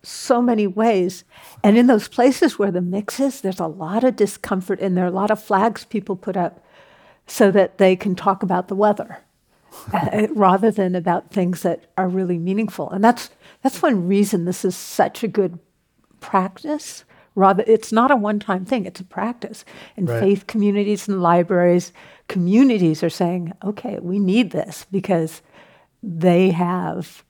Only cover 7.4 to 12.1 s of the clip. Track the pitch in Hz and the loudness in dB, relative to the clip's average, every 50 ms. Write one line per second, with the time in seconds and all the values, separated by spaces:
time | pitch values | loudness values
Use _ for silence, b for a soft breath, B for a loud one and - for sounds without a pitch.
7.4 | 226 196 190 202 185 - _ - 202 190 185 185 - 202 180 - - 208 190 190 | 0 2 4 2 2 2 _ 2 2 2 2 0 -2 -6 -6 -2 -2 -2 -2 -2
8.4 | - 180 185 180 180 - 196 190 214 208 202 208 - - - - _ _ _ _ | -2 -4 -2 -4 -4 -4 -2 0 2 2 2 0 -6 -14 -16 -20 _ _ _ _
9.4 | _ _ _ _ _ _ - - - - - 180 160 - - 214 214 - 311 220 | _ _ _ _ _ _ -20 -20 -12 -6 -4 -2 -2 -2 -2 -2 -2 -2 2 4
10.4 | 196 185 185 190 208 233 - 208 190 180 180 180 165 185 170 - - _ - 208 | 4 6 6 6 2 2 2 0 -2 0 -2 -2 -2 -2 -2 -2 -4 _ -4 -2
11.4 | 180 175 180 - - 180 165 - _ _ _ - 190 180 | -2 -2 -2 -2 -2 -4 -4 -4 _ _ _ -4 -2 -2